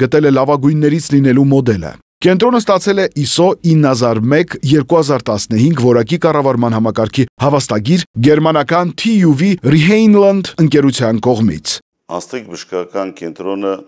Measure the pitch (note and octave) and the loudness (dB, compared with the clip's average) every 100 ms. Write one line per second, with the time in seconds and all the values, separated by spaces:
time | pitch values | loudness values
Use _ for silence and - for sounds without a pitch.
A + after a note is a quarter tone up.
0 | B2+ D3+ D3+ C3+ C3+ C#3+ C3+ D3+ D3+ D#3 | 0 2 2 2 0 0 0 0 0 -2
1 | - C#3+ C3+ B2+ C#3 C3+ A#2+ G2+ D#2+ - | 0 2 2 2 2 2 0 -4 -6 -14
2 | _ _ F3+ F#3 A#3+ B3 G#3+ F#3+ G3+ G3 | _ _ 0 2 2 0 0 0 0 -2
3 | F#3 D3 C3+ - F3+ E3+ E3+ D#3+ D3 B2 | -2 -4 -4 0 0 0 0 2 2 0
4 | B2 A2 A#2 D3 F3 - C3 D3+ B2 E3+ | 0 0 0 0 -2 -6 0 0 2 0
5 | C#3+ C3 - G#2 - A2+ C3+ D3+ A#2+ A#2+ | 0 -2 -4 -6 -2 0 2 2 2 2
6 | A2+ F3 E3 D3+ C#3 A#2+ A#2+ A2+ A2+ G#2 | 0 -2 0 0 0 0 -2 0 -2 -2
7 | A2 - B2+ - C#3 C#3+ - G#2+ G#2+ F3+ | -4 -2 -4 -2 -2 0 -2 -4 -2 -2
8 | - - B2+ D3+ D#3+ D#3 C3 E3 F3 - | -2 0 2 4 2 0 0 -2 -2 -4
9 | A3+ G#3+ F3 C#3 G3 F#3 - D#3 D#3+ G#3+ | -2 2 2 2 0 0 0 2 2 4
10 | A3 G#3 G3 G3 F3+ - D#3+ D3 C#3 - | 4 4 4 0 -4 -2 2 2 2 0
11 | A#2 A2+ A#2+ A2+ A2 D#2 - - _ _ | -2 -2 -2 0 -2 -2 -8 -10 _ _
12 | - F2 - B2+ G2+ E2+ - F2+ F2 G2 | -12 -12 -10 -14 -12 -16 -8 -8 -6 -8
13 | F#2+ F2+ E2+ D#2 F#2 G2 G2 F#2+ | -8 -10 -14 -10 -8 -6 -6 -6